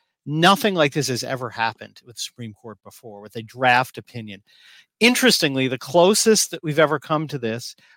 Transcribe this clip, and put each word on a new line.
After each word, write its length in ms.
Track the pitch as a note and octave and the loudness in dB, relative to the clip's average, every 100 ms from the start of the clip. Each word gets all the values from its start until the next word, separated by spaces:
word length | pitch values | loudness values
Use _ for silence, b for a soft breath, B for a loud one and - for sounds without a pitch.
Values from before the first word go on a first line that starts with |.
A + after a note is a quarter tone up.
| _ _ - | _ _ -6
Nothing 480 | D3+ E3+ G3 A3 F3+ | 2 4 4 2 2
like 180 | D3 | 0
this 140 | D#3 C3 | 0 -4
has 160 | A#2+ | -4
ever 260 | A#2+ B2+ B2 | -6 -8 -8
happened 500 | A2 A2+ - G#2 - A#2+ | -4 -4 -6 -16 -20 -20
with 120 | A2+ | -14
the 40 | |
Supreme 320 | - - A2+ | -14 -12 -16
Court 240 | G#2 A2+ G#2 | -16 -20 -20
before, 380 | G2+ - A#2 G2+ | -20 -20 -20 -20
with 140 | G#2+ A#2 | -16 -14
a 60 | |
draft 560 | A2+ A#2+ B2+ B2 C3 - | -12 0 4 4 2 -6
opinion. 460 | - A#2+ G#2+ G2 _ b b b b - | -16 -14 -14 -16 _ b b b b 0
Interestingly, 680 | A#3 B3 B3+ - D#3 C3+ C3 | 2 4 2 2 0 0 -2
the 120 | B2 | -4
closest 720 | - E3+ F3+ G#3 A3+ G#3+ - | 0 4 4 4 4 2 0
that 120 | E3+ | -6
we've 160 | D#3+ D3 | -4 0
ever 200 | D3 D3 | 2 0
come 280 | - D#3 D3+ | -2 -4 -4
to 120 | C#3+ | -6
this 360 | A#2 A2+ - - b | -6 -6 -10 -18 b